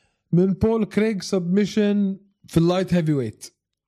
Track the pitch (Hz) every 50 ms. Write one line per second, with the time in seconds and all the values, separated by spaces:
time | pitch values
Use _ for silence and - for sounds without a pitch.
0 | _ _ _ _ _ _ 165 170 185 190 185 - 220 220 226 226 208 - - 202
1 | 214 220 220 185 - - 202 190 175 175 185 202 208 - - 214 208 208 202 208
2 | 202 190 196 - - _ _ _ - - - 170 165 170 175 185 185 180 175 180
3 | 160 156 151 139 120 107 - _ - - - _ _ _ _ _ _